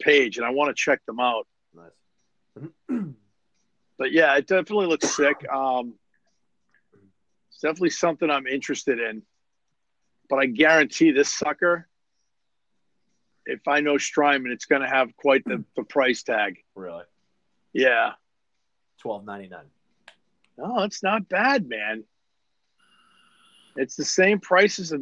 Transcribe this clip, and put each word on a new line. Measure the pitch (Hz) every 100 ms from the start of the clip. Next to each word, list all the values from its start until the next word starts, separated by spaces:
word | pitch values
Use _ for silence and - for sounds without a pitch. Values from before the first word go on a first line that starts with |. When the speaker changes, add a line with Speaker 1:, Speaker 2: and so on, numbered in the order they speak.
Speaker 1:
page, | 151 147 120 107
and | 117
I |
wanna | 135 147
check | 123 - 131 -
them | 113
out. | 123 113 - _ _ 85
Speaker 2:
Nice. | 85 _ _ _ _ _ _ - 160 _ -
<clears throat> | 240 170 113 101 _ _ _ _ _ _ -
Speaker 1:
But | 131
yeah, | 156 156 -
it | -
definitely | 190 - 208 180
looks | 156 147 -
sick. | 143 147 147
Um, | 135 135 127 120 - _ _ _ _ _ _ _ _ _ _ _ _ _ _ _ -
definitely | 151 160 175
something | - 170 151 160
I'm | 139 131
interested | 135 - 135 - 120
in. | 113 110 - _ _ _ _ _ _ _ _ _ -
But | 139
I | 135
guarantee | 113 156 160 143 - 160
this | 135 143
sucker, | - 147 151 175 170 - _ _ _ _ _ _ _ _ _ _ _ _ _ _ _ -
if | 135 -
I | 147
know | 147 143
Strymon, | - - 147 139 127
it's | 120 -
gonna | 139 131
have | 135 123 -
quite | 143 135 -
the, | 127 - -
the |
price | 107 147 127 123
tag. | - 110 101 90 _ 98
Speaker 2:
Really? | 92 85 87 _ _ _ _ _ _
Speaker 1:
Yeah. | 113 131 117 113 - _ _ _ _ _ _ _ _
Speaker 2:
Twelve | 120 104 104
ninety-nine. | 101 95 87 71 _ _ _ - _ _ _ _ -
Speaker 1:
No, | 165 247
it's | 202 -
not | 190 220 185
bad, | 185 247 277 139
man. | 110 104 110 - _ _ _ _ _ _ _ _ _ _ _ _ _ _ _ _ -
It's | 135 -
the | 147
same | - 190 208
price | - 185 202 -
as | 170
a, | 147